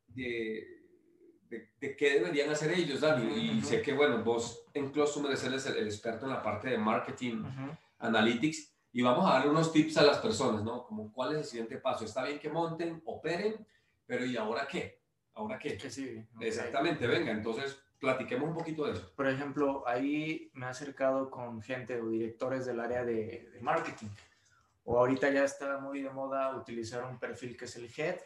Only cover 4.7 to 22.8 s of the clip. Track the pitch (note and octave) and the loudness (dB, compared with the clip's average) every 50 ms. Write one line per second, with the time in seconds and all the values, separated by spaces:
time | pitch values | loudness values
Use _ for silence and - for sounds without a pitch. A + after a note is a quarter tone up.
4.7 | - D3 C3+ C3+ - D3+ D3 D3 - D3 C#3 C3+ C3 - B2+ B2+ C3 C3 C3 C3 | -6 -4 -4 -2 2 2 2 2 2 0 -2 0 0 0 0 -2 -2 -2 -2 -2
5.7 | - - A2 G#2 G2+ - - A#2 G2+ - C3+ C3+ B2+ A2+ - G#2+ G2+ G2 - C3 | -2 -2 0 -2 -2 -4 -4 -4 -4 -4 -4 -4 -4 -2 -2 -2 -4 -2 -2 0
6.7 | B2 A2 G#2+ G#2+ A2+ - - - G#2+ - B2+ A#2+ A2+ A2 G#2+ - C3 C3+ C3+ C#3+ | 0 2 4 4 4 2 0 -2 -6 -4 -4 -4 -4 -4 -4 -6 -6 -6 -8 -8
7.7 | D#3+ - _ _ _ - A#2 A2+ A2+ A2 A2 A#2 B2 A#2 - D#3 D#3 - - - | -8 -12 _ _ _ -6 -2 2 4 6 6 6 4 4 2 0 0 0 -10 -14
8.7 | _ _ _ _ - B2 B2 B2 B2 E3+ F#3+ E3 C3+ C3 C3+ D3 D3+ E3 D#3+ - | _ _ _ _ 0 4 6 6 6 6 6 6 6 6 6 6 6 6 4 6
9.7 | - D#3 D3+ - - D#3+ D3 C#3+ - - - A2 A2 - C3 A#2 A2 G#2 G2+ A2+ | 6 6 6 6 6 8 8 8 8 6 2 0 2 2 2 2 2 2 0 -2
10.7 | A#2+ B2 B2 - A2 G#2+ G#2+ G#2+ - B2+ D#3 D3 D#3 D#3 C#3+ - A#2+ A#2 A2+ A2+ | -4 -6 -8 -8 -8 -8 -8 -10 -6 -4 -2 -2 0 -2 -4 -4 -6 -6 -6 -6
11.7 | C3 A2+ - C3 - - A2 G#2+ - - - C#3 D3 C#3+ D#3 D3+ D3+ E3 E3+ E3 | -8 -4 -2 -2 -2 -2 -4 -6 -4 -4 -4 -4 -4 -6 -6 -4 -2 0 -2 -2
12.7 | D#3+ D#3+ E3+ E3+ E3 - - - - - - D#3 E3+ F#3+ G3+ G#3+ A3 - - _ | -2 -4 -4 -6 -6 -8 -10 -10 -10 -6 -4 -4 -2 0 -2 -2 -4 -4 -12 _
13.7 | _ _ _ _ _ _ _ - B2+ B2 B2+ B2+ B2 A2+ G#2+ G#2+ A3+ - G2 - | _ _ _ _ _ _ _ -6 -4 -2 -2 -2 -2 -2 -2 -2 -2 -2 -4 -4
14.7 | F#3 F3+ - - - _ _ _ _ _ _ _ _ A2+ G#2+ G#2+ - - - C#3+ | -4 -6 -6 -6 -10 _ _ _ _ _ _ _ _ -10 -8 -6 -6 -6 -6 -6
15.7 | A2+ F#2+ - B2+ - C#3 C3+ B2+ A2+ A2 A2 - _ A2 A2+ A2+ A2 A#2+ A#2+ A#2 | -8 -6 -8 -10 -8 -8 -8 -8 -10 -12 -14 -16 _ -6 -4 -4 -2 -2 -4 -2
16.7 | A#2 C#3 D3+ E3+ D#3 - B2+ A#2+ D3 E3+ D#3+ A#2 G#2+ G#2+ G#2 A#2 A2+ C3+ C#3 C3+ | 0 0 2 2 0 0 2 2 2 2 2 0 -2 -2 -2 -2 -4 -4 -4 -6
17.7 | - - _ _ _ - - C3 B2+ - A#2 A#2 B2 B2+ D3 D#3+ E3 E3 E3 D#3+ | -8 -10 _ _ _ -4 0 0 0 0 -2 -2 -2 -2 -2 -2 -2 -4 -4 -6
18.7 | D#3 D#3 C#3+ A#2+ G2+ G2 - - _ - C3+ C3+ C3 C3 C#3+ C#3+ C3+ D3 C#3+ C#3 | -4 -2 -2 -2 -2 -4 -8 -12 _ -2 0 0 0 0 -2 -4 0 2 2 2
19.7 | C#3 C#3 - B2 B2 B2+ C3+ C#3+ D3 D3+ D#3 D#3 D#3+ D#3+ - - _ C3 B2+ B2+ | 2 0 -2 -2 -2 0 0 0 0 0 -2 -2 -4 -6 -8 -14 _ -10 -8 -8
20.7 | B2+ - D3 C#3 C3+ - C3+ C3+ C3 C3+ C3+ C3+ - B2+ B2 A#2+ A#2 A2 G#2+ - | -8 -8 -10 -10 -6 0 2 2 2 2 0 -2 -6 -10 -10 -8 -8 -10 -6 -6
21.7 | C3 B2+ B2 A2+ B2+ A#2 A2+ A2+ A2+ A2 A2+ A2 - - C3 B2+ C3 C3 A#2+ B2 | -6 -6 -4 -4 -4 -2 -2 0 0 0 -2 -2 -4 -4 -2 -2 -2 -2 -2 -2
22.7 | A#2 A#2 | -4 -2